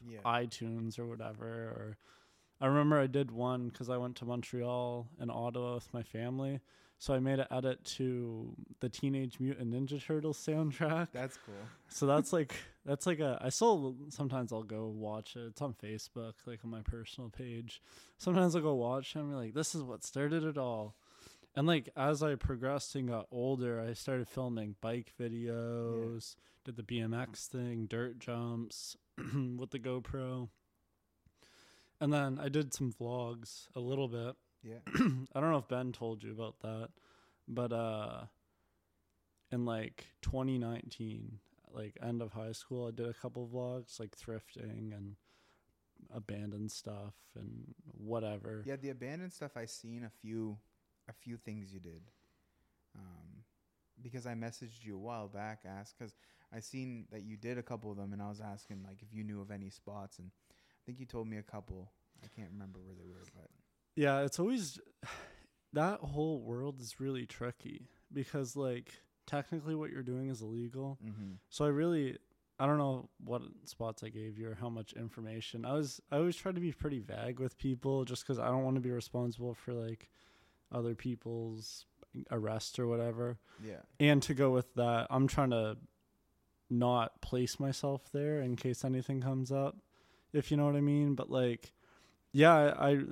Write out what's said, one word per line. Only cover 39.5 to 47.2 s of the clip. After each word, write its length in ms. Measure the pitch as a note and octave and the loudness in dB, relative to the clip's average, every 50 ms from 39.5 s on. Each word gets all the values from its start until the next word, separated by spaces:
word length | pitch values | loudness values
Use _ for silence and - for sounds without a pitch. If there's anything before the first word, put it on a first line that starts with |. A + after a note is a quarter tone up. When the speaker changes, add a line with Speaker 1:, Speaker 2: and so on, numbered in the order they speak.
Speaker 2:
in, 140 | - B2 A#2+ | -4 -2 -2
like, 420 | A#2+ A2+ A2 A2 - A#2 - - - _ _ - | 0 -2 -2 -4 -6 -8 -14 -20 -20 _ _ -6
twenty 340 | - - C3 C3 C3 C3 B2+ | -2 -2 0 0 0 0 0
nineteen, 800 | A#2 A#2 A#2 A#2 - - - - A2+ A2 G#2+ A2 A2 A2 A2+ G#2 _ _ _ _ _ - | 0 -2 -4 -6 -8 -12 -10 -8 -8 -8 -6 -8 -10 -10 -12 -14 _ _ _ _ _ -16
like, 280 | - A#2+ G#2+ G#2+ - - A#2+ | -12 -10 -10 -10 -10 -8 -6
end 200 | A#2+ A#2+ A#2 A#2 | -4 -2 -2 -4
of 100 | A2 G#2+ | -4 -6
high 200 | A2+ A2 A2 A2+ | -6 -6 -6 -8
school, 340 | - - - C3 B2 A#2+ | -10 -8 -6 -6 -4 -4
I 40 | A#2 | -4
did 160 | A2+ A2+ A#2 A#2 | -4 -4 -4 -4
a 60 | A#2 | -4
couple 320 | - - B2 A#2 B2+ B2 | -6 -8 -8 -6 -6 -8
vlogs, 540 | A#2 A#2+ B2+ B2 B2 B2+ B2+ A#2+ - - - | -6 -4 -4 -4 -2 -4 -6 -8 -10 -10 -10
like, 160 | A2+ G#2 - | -10 -10 -10
thrifting 800 | - - - A2+ A2 - - - - A2+ A2 A2 A2 A2 G#2+ G#2+ | -14 -8 -6 -6 -6 -8 -10 -14 -10 -8 -8 -6 -6 -6 -6 -6
and 200 | G#2 G2+ G2 G2 - _ _ _ _ _ _ _ _ _ _ _ _ _ _ _ _ - - | -8 -8 -10 -10 -14 _ _ _ _ _ _ _ _ _ _ _ _ _ _ _ _ -20 -10
abandoned 600 | - A#2 G2+ - G#2 G#2 G#2 G#2 G2+ G#2 G#2+ G#2+ - | -10 -10 -6 -6 -6 -4 -4 -6 -4 -4 -6 -6 -6
stuff 420 | - - G#2+ G#2 G2+ G2+ G#2 G2+ - | -8 -8 -8 -8 -8 -10 -12 -14 -16